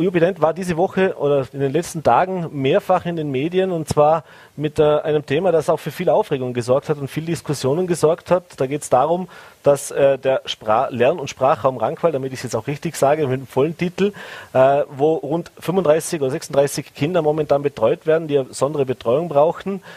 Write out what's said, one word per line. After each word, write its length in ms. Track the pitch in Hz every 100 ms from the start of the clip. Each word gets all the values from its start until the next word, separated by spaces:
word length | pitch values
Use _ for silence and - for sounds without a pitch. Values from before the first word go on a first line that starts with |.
Jupident 400 | 175 180 170 175
war 140 | 151
diese 240 | 165 180 160
Woche 360 | 190 - 190 -
oder 280 | 143 143 127
in 80 | 139
den 100 | 139
letzten 320 | 147 170 165
Tagen 460 | 135 120 180 185 160
mehrfach 520 | 143 135 185 - 180
in 120 | 175 170
den 140 | 151
Medien 400 | 131 156 180 190
und 160 | 165 151
zwar 380 | 151 147 160 - - - -
mit, 220 | 151 151
äh, 220 | 151 151
einem 260 | 156 151 -
Thema, 260 | 139 190
das 160 | 160 147
auch 80 | 156
für 140 | 160
viel 180 | - 180
Aufregung 460 | 160 214 139 127
gesorgt 340 | 123 117 131 -
hat 80 | 147
und 120 | 139
viel 180 | - 165
Diskussionen 600 | 165 - 143 131 156 185
gesorgt 440 | 165 151 175 -
hat. 140 | 180 - -
Da 100 | 131
geht's 220 | 147 -
darum, 400 | 127 147 175 180 - - -
dass, 280 | 143 143 -
äh, 260 | - 139 135
der 240 | 131 131 -
Spra-, 420 | - 107 110 135
Lern- 300 | 120 123 175
und 100 | 135
Sprachraum 480 | - 131 156 139 127
Rankwall, 360 | 110 165 170
damit 200 | 139 135
ich's 120 | 127
jetzt 120 | 123 117
auch 100 | -
richtig 300 | 147 170 -
sage, 300 | 139 156 139
mit 140 | 131
dem 60 | 131
vollen 300 | 131 156 165
Titel, 380 | 175 175 196 - - - -
äh, 300 | 127 131 143 -
wo 280 | 139 151 160
rund 360 | 139 170 170 -
fünfunddreißig 640 | - 185 156 160 - 170
oder 80 | 131
sechsunddreißig 640 | 156 - 139 143 - -
Kinder 260 | - 143 180
momentan 400 | 151 156 147 143
betreut 460 | 139 - 110 151 156
werden, 220 | 160 160
die 100 | 143
eine 100 | 127
besondere 380 | - 143 151 127
Betreuung 420 | 123 117 131 170
brauchen, 540 | 143 156 - 190 196 -